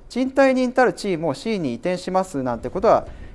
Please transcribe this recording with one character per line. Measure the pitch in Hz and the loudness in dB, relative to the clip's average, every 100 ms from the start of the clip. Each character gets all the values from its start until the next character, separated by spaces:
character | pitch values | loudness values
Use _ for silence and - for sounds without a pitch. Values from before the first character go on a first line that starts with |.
| - | -10
賃 | 233 262 | -4 -2
貸 | 269 269 | 4 4
人 | 262 254 | 4 0
た | 247 | 2
る | 240 | 2
地 | - 214 | 2 -4
位 | 170 | -2
も | 165 | -2
C | 135 220 214 | -4 -4 -2
に | 151 | -2
移 | 117 | -4
転 | 180 180 | -4 -4
し | 185 | -2
ま | 185 | -2
す | 185 139 | -2 -4
な | 127 | -4
ん | 117 | -4
て | 127 | -6
こ | 180 | 0
と | 214 | 4
は | 135 - - - | 4 2 -12 -16